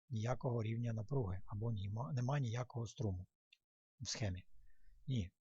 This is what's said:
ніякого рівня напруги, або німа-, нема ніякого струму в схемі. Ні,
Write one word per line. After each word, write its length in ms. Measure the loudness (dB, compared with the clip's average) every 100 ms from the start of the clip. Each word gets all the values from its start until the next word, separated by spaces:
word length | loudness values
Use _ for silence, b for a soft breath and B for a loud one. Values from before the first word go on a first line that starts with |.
| -4
ніякого 520 | 0 2 2 2 2
рівня 300 | 2 2 2
напруги, 500 | 0 2 2 2 0 -2
або 260 | -2 0
німа-, 400 | 0 0 0 0
нема 260 | 2 4 2
ніякого 480 | 2 0 -2 -4 -4
струму 400 | 0 0 0 -6 _ _ -20 _ _ _ -8
в 80 | -4
схемі. 360 | 0 0 -2 -8 -14 -14 -14 -16 -10 -2
Ні, 240 | 0 0 -4